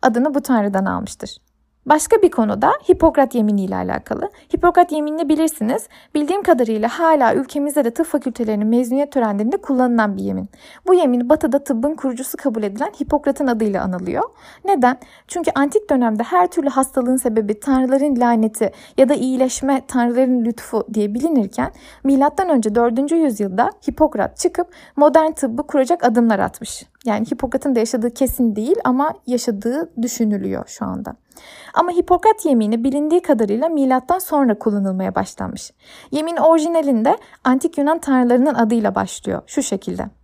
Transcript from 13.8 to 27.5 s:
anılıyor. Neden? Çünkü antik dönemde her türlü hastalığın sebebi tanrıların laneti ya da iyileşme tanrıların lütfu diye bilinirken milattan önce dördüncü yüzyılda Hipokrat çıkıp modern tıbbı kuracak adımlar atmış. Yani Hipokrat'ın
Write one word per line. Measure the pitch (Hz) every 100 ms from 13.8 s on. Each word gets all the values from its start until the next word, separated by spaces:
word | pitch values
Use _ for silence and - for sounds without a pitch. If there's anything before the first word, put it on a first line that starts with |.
anılıyor. | 190 185 180 - 480 _ - - 381
Neden? | 381 247 254 - - _
Çünkü | 359 - -
antik | 285 427 415
dönemde | 277 240 214
her | 233 359 359
türlü | 359 277
hastalığın | 262 262 - 240 262
sebebi | 262 220 208 214
tanrıların | - 262 262 269 294 254
laneti | 240 233 220 220 208 - - -
ya | 262
da |
iyileşme | 294 254 254 262 - 269 269 269
tanrıların | 254 240 240 262 247 226
lütfu | 233 - 226 -
diye | 220 208
bilinirken | 220 302 285 196 - 147 - - -
milattan | 269 277 285 294 370
önce | 285 214 214
dördüncü | 240 233 285 330
yüzyılda | 302 208 202 185 262 - -
Hipokrat | - 302 226 - -
çıkıp | 359 - 349 - - -
modern | 294 320 320
tıbbı | 320 262 233 285
kuracak | 285 254 349
adımlar | 247 226 233 208
atmış. | 175 - 226 - - _ 247
Yani | 208 226
Hipokrat'ın | 247 254